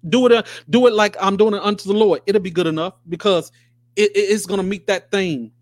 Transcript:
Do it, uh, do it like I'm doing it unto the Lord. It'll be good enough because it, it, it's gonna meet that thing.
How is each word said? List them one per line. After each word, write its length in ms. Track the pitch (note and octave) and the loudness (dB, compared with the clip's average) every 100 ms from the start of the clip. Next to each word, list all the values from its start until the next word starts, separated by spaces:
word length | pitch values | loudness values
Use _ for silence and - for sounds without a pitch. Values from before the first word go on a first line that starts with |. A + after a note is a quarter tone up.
| E3+ | 0
Do 180 | A#3 B3 | 2 4
it, 60 | |
uh, 100 | A#3 G3+ - - | 4 2 -14 -2
do 160 | A3 B3 | 4 4
it 60 | |
like 220 | G#3+ G#3 - | 4 0 0
I'm 180 | G3 G3 | -2 2
doing 160 | G#3+ | 0
it 80 | G3+ | 0
unto 240 | G3+ G3+ F#3+ | -4 -4 -2
the 100 | G#3 | 2
Lord. 240 | G#3+ D#3 - | 2 0 0
It'll 160 | G#3 | -2
be 100 | F#3+ | -2
good 160 | E3+ F3 | -4 -2
enough 280 | D#3+ E3+ - E3+ | -2 -6 -10 -14
because 440 | E3 G#3 F3+ D#3+ _ _ _ _ - | -6 0 -2 -2 _ _ _ _ -2
it, 160 | G#3 | 0
it, 80 | G3+ | 0
it's 260 | G3+ G#3+ F#3 | 0 -2 -2
gonna 180 | G3+ | -4
meet 240 | F#3 G3+ - | -4 -6 -4
that 220 | F#3+ _ | -4 _
thing. 420 | G3+ F#3+ D3 A2+ _ | -4 -2 -4 -8 _